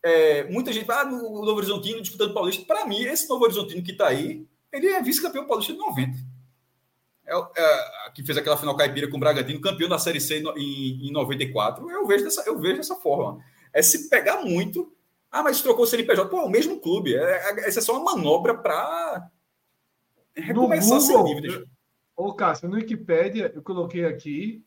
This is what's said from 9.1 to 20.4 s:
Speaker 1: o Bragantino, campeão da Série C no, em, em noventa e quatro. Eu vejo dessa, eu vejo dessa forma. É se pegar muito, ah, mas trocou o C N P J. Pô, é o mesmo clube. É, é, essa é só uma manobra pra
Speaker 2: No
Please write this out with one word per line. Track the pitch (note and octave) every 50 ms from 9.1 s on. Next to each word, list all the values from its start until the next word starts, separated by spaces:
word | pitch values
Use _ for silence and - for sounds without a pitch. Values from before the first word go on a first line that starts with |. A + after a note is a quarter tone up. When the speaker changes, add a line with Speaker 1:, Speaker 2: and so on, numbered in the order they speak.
| C#3+
Speaker 1:
o | C#3
Bragantino, | C3+ D3+ D3 C3+ B2+ C3 D#3 D3
campeão | - G3 F#3+ - E3 F3
da | F3+
Série | D3+ - F3 D#3+ C#3+
C | D3 C3+ D#3 D#3
no, | D3+ D#3+ -
em, | D3 C#3+ C#3+ C#3 C#3 C3+ C3 C3 B2+ C3
em | C#3
noventa | C#3+ D3 - C#3+ C#3 C3+ C3+
e | C3
quatro. | C3 A2 G#2 A2 - - C4 E4+
Eu | F4 G4 G4
vejo | G3+ G3+ - -
dessa, | - - F4 -
eu | G#4+ E4 C4
vejo | D3+ F3+ -
dessa | - - - F4+
forma. | - - D#3+ D3 - B2+ G#2 - - - _ _ _ _ _ -
É | D3+
se | D#3 - - - -
pegar | - - A3 - G3+ F4+ F#4+ F4
muito, | G3+ E3+ F3 G3+ G#3+ - F4 F4 - _ _ _ _ _ _ _ _
ah, | - D4 D4+
mas | D4 C4 -
trocou | - C4+ A#3 A#3+ A#3+
o |
C | A3+ B3
N | A#3 A3+
P | A#3+ A3
J. | F3+ - -
Pô, | F4+
é | F4+ D#4+
o | F#3+
mesmo | F#3+ A#3 - D#4+ G4 -
clube. | - E3 F4+ G#4 - C#3+ A2+
É, | C3
é, | D#3 F3 F#3 F3+ E3+ G3+ G#3 G#3 -
essa | G#3 - A#3
é |
só | A3 - A#3 C#4
uma | E4 F#4+ F4
manobra | A3+ E3+ F#3+ A3+ - F3+ A#3 A3+
pra | - - G3+ D3+ E3+ A3+ D4 E4 E4+ E4+ D#4+ - F#3 F3 - _ _ _ _ _ _ _ _ _ _ _ _ _ _ _ _ _ _ _ _ _
Speaker 2:
No | -